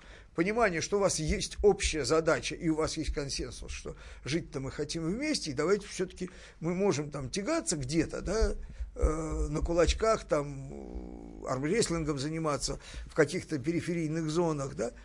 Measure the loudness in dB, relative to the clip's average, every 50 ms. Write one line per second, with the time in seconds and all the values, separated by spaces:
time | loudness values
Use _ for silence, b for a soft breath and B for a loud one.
0 | B B B B B B 0 0 2 2 4 4 4 4 4 2 0 2 2 4
1 | 4 4 4 2 2 2 2 2 0 -4 -2 6 6 6 8 8 4 2 2 0
2 | 2 4 4 4 6 4 4 4 2 -2 -4 0 0 2 2 2 2 0 0 -2
3 | -2 -2 0 -2 -2 -4 -4 -4 -4 -6 -8 -10 -10 -10 -10 -8 -8 -10 -10 B
4 | B B B B B -2 -2 -2 -2 -2 -6 -6 -6 -4 -4 -4 -4 -4 -4 -2
5 | -2 -2 -2 0 0 -2 -2 -2 -2 -4 -2 0 2 4 4 2 2 -4 -4 -4
6 | -4 -4 -4 -8 -8 -10 B B B B B B -4 -2 0 2 2 2 2 2
7 | -2 -4 -6 -8 -8 -6 -4 -4 -2 0 0 0 0 -2 -2 -2 -2 0 0 0
8 | 0 0 -2 -6 -4 -2 2 2 2 2 2 B B B B B B B -2 2
9 | 2 2 2 2 -2 -2 -2 -2 -2 -2 0 -2 0 2 4 6 6 6 4 4
10 | 4 4 4 2 2 0 0 0 0 -2 -6 -8 -10 -10 -10 -12 -10 -10 -8 -8
11 | -8 -8 -10 -12 -12 -12 -12 -10 -4 -4 -2 -2 0 2 2 2 2 2 2 0
12 | 0 -2 -2 -2 -2 -4 -4 -2 0 0 0 0 -2 -4 -4 B B B B B
13 | B B 4 4 4 4 4 -2 -4 -4 -4 -2 -2 0 0 0 0 0 -2 -2
14 | 0 0 -2 -2 -2 0 2 2 2 2 2 0 -2 -6 -4 -4 -4 -4 -4 b
15 | b